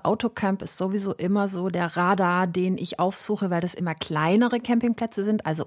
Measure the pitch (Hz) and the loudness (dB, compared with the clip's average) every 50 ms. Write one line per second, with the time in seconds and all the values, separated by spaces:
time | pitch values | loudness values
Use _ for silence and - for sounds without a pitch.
0 | - 156 214 220 - 226 - - - 190 196 190 - 160 - - 180 190 196 208 | 0 0 0 0 0 -4 -2 -2 0 0 0 -2 -4 -6 -6 -4 -2 -2 -2 -2
1 | 196 196 - - - 180 202 208 202 196 190 180 180 190 175 175 175 165 - 175 | -2 -4 -4 -2 0 0 2 2 2 0 0 -2 -2 -2 0 0 -2 0 0 2
2 | 175 180 202 190 185 175 175 180 185 175 170 180 180 185 185 - - 175 - - | 2 4 4 4 4 4 4 4 2 2 0 0 0 0 0 -2 -4 -6 -4 -2
3 | 175 185 190 - - - 214 202 208 185 175 170 175 175 - - 180 170 160 - | 0 -2 -2 -2 -4 -4 -2 -2 0 0 0 0 -2 -2 -4 -4 -4 -4 -4 -4
4 | - - 165 151 156 165 190 220 247 240 240 233 240 - 240 233 247 240 226 - | -6 -4 0 0 2 4 4 4 4 4 2 -2 0 0 0 2 2 0 0 -2
5 | 233 226 - 208 196 208 220 214 - 156 156 160 - | -4 -4 -4 -2 0 0 0 0 0 -2 -2 -2 -4